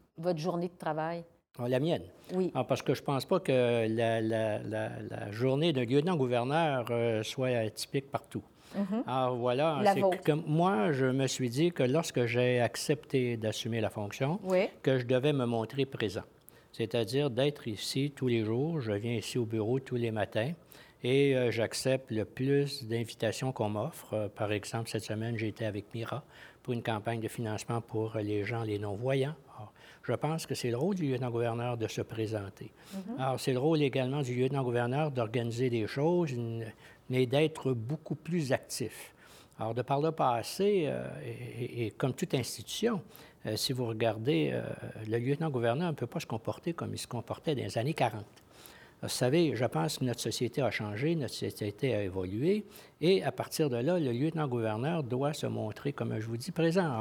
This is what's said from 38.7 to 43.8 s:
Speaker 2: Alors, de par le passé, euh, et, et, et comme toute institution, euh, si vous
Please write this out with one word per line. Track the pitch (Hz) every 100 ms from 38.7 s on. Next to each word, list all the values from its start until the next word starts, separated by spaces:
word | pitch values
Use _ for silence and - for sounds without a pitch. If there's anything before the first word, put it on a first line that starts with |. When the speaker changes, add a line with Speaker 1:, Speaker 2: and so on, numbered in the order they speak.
| - - - - - - - - -
Speaker 2:
Alors, | 110
de | 113
par | 123 139
le | 156
passé, | 156 139 117 107 - 202 202 147
euh, | 127 127 139 135
et, | 113 120 113
et, | 120 117 113
et |
comme | - 131
toute | 123 - 139
institution, | 117 - - - 226 208 - - - - -
euh, | 107
si | -
vous | 127